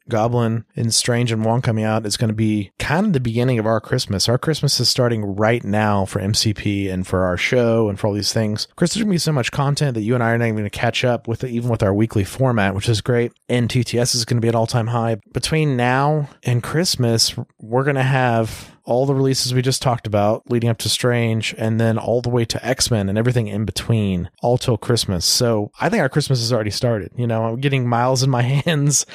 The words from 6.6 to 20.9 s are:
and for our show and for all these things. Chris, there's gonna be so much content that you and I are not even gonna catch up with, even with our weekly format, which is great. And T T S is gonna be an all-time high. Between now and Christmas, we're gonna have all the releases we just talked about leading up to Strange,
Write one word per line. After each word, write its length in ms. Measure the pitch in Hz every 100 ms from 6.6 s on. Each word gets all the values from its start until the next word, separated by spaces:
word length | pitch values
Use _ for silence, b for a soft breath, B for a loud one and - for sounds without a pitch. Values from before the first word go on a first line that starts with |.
| 107 101 98
and 180 | 92 95
for 160 | 92
our 140 | 92 90
show 520 | - 127 117 113 107
and 80 | 101
for 120 | 107
all 40 |
these 200 | 101 101
things. 340 | 113 110 107 -
Chris, 180 | - 170
there's 120 | 214
gonna 80 | 214
be 60 | 175
so 120 | 160
much 220 | 147 113
content 420 | - 139 139 143
that 80 | 117
you 140 | 104 123
and 60 |
I 60 | 113
are 80 | 117
not 80 | 117
even 100 | 107
gonna 140 | 104
catch 340 | - 117 -
up 240 | 127 117 117
with, 160 | 113
even 260 | 131 117 120
with 140 | 110
our 100 | 101
weekly 300 | 98 113 110
format, 500 | 95 - 131 117 98
which 140 | 98 120
is 120 | 104
great. 300 | - 120 120 - -
And 220 | 123 117
T 140 | 127
T 160 | 117 117
S 160 | 120 120
is 80 |
gonna 160 | 113 120
be 80 | 113
an 80 | 113
all-time 320 | 113 123 113
high. 300 | 120 113 110 -
Between 440 | 131 - 160 151 123
now 520 | 123 131 143 156 143 -
and 180 | - 120
Christmas, 760 | - 151 185 - 117 113 - - - _
we're 240 | 107 123
gonna 180 | 139 139
have 720 | 131 135 127 113 110 - - -
all 220 | - 120 139
the 80 |
releases 400 | 135 135 131 123
we 80 | 127
just 200 | 127 -
talked 240 | 135 117 107
about 360 | 104 104 117 -
leading 180 | 120 117
up 80 | 113
to 100 |
Strange, 640 | 113